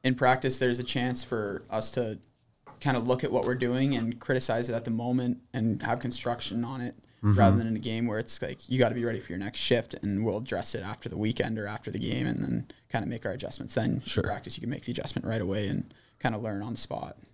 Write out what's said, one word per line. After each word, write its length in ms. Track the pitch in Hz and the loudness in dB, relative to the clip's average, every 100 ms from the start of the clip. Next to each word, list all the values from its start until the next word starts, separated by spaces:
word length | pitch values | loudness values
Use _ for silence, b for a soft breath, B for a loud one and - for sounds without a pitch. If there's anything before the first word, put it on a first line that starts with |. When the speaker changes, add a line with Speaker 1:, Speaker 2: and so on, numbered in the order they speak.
Speaker 1:
in 100 | 131 123 | 2 4
practice 440 | 127 127 135 127 | 6 6 4 4
there's 180 | 127 123 | 2 2
a 40 | |
chance 400 | 123 131 123 123 | 0 0 0 -2
for 400 | - 117 104 - - | -2 -2 -2 -4 -4
us 200 | 110 110 | -2 0
to 280 | - 110 107 - _ _ _ - - | 0 -2 -4 -12 _ _ _ -20 -6
kinda 180 | 147 127 | 0 0
look 240 | 117 127 | 2 2
at 80 | - | 2
what 140 | - 104 | 2 2
we're 100 | 127 | 2
doing 400 | 123 123 135 127 | 2 4 4 2
and 240 | 113 120 | 0 -4
criticize 480 | - 131 - 117 120 | 0 0 2 0 0
it 60 | 113 | -2
at 80 | 113 | -2
the 60 | |
moment 480 | 113 120 127 123 123 - | -2 2 2 2 -2 -4
and 280 | - 113 101 | 0 0 0
have 160 | 120 123 | 0 -2
construction 640 | 120 - - 120 - 107 | -2 -4 -2 -2 -2 -4
on 180 | 120 135 | -4 -4
it, 140 | 123 - _ b | -6 -8 _ b
Speaker 2:
Mm-hmm. 160 | 104 98 | 4 8
Speaker 1:
rather 180 | 98 98 | 8 6
than 80 | 113 | 2
in 100 | 110 | -2
a 40 | |
game 260 | 113 113 117 | -2 0 0
where 140 | 107 | 0
it's 200 | 113 - | -2 -4
like, 300 | 85 - - | -4 -8 -4
you 80 | 127 | 2
gotta 160 | 117 | 4
be 100 | 123 | 4
ready 160 | 120 120 | -2 -2
for 120 | - | -4
your 80 | 92 | -6
next 200 | 98 - | -6 -4
shift 360 | - 120 - - | 2 2 2 -6
and 280 | 101 101 | -2 0
we'll 140 | 110 101 | 0 0
address 380 | 117 95 107 90 | -2 -2 -2 -4
it 80 | |
after 260 | 92 110 - | -6 -8 -8
the 80 | - | -2
weekend 400 | 107 107 104 110 | 0 2 0 0
or 80 | 101 | -4
after 240 | 107 - | -8 -8
the 80 | 104 | -6
game 300 | - 120 127 | -2 -2 -2
and 160 | - | -2
then 240 | - - - B B | -2 -2 -4 B B
kinda 200 | 117 107 | -4 -2
make 180 | 120 107 | -4 -6
our 60 | |
adjustments. 420 | 92 - - - | -6 -6 -8 -4
Then 200 | - 110 | -2 0
in 80 | 113 | -2
Speaker 2:
Sure. 200 | - - | 0 -2
Speaker 1:
practice, 320 | - - - - | 0 -4 -8 -8
you 60 | |
can 80 | 113 | -6
make 140 | 139 - | -6 -6
the 60 | |
adjustment 340 | 123 - - - | -6 -4 -4 -2
right 160 | 113 | -2
away 260 | 95 98 101 | 0 -2 -2
and 220 | 90 - B B B | -2 -4 B B B
kinda 180 | 123 110 | -2 -2
learn 240 | 110 101 | -4 -6
on 120 | 110 | -6
the 60 | 113 | -6
spot. 380 | - - - - - | -6 -6 -8 -12 -20